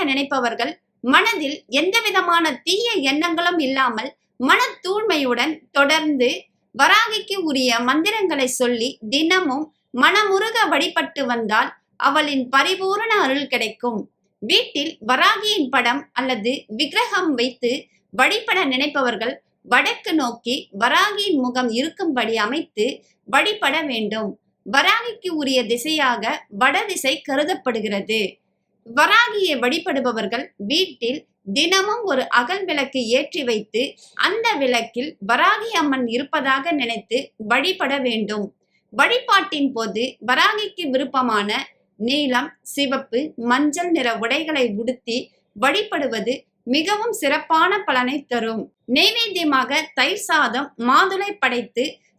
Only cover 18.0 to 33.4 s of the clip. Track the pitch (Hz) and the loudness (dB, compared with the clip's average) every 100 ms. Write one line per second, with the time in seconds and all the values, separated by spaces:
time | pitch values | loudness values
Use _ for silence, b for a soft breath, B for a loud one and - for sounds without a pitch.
18 | _ 196 277 427 - 381 302 254 294 285 | _ 0 0 0 -2 0 0 0 -2 -2
19 | 247 208 226 269 _ _ - 247 392 466 | -2 -2 -4 -6 _ _ 0 2 2 -2
20 | 415 320 240 226 240 269 - 196 240 330 | -2 0 0 -4 -4 -4 -6 -2 2 4
21 | 415 415 403 294 247 254 247 226 320 - | 2 0 -2 0 0 0 -2 0 -2 -2
22 | 349 247 220 226 208 311 - - 233 - | -4 -2 -2 0 -2 -2 -6 -4 -4 -4
23 | b b - 269 403 427 277 311 302 226 | b b 0 2 2 0 -2 -2 -2 -4
24 | 208 220 208 - _ _ 190 262 359 453 | -4 -4 -6 -8 _ _ -2 2 4 2
25 | 466 427 370 311 277 254 214 240 302 311 | -2 -8 -6 -2 0 0 0 -2 0 0
26 | 262 226 220 294 - 202 269 359 415 359 | 0 0 -2 -6 -8 0 2 2 0 -2
27 | 269 320 - 269 302 381 254 220 202 202 | -2 -4 -2 -2 0 -2 -2 -4 -2 -4
28 | 202 220 190 - _ _ _ _ 226 247 | -2 -2 -2 -8 _ _ _ _ -4 2
29 | 330 440 480 415 370 262 247 330 359 277 | 4 4 4 2 0 2 0 0 -2 -2
30 | 247 220 196 240 - - 202 330 381 254 | 0 -2 -4 -4 -8 -10 -2 0 0 -2
31 | 233 269 - _ 196 240 339 381 403 466 | -4 -4 -8 _ -4 0 2 2 0 -2
32 | 392 254 - - 254 392 370 294 262 269 | -2 -2 0 0 0 -2 -2 -2 -2 -2
33 | 226 254 294 339 | 0 0 0 -4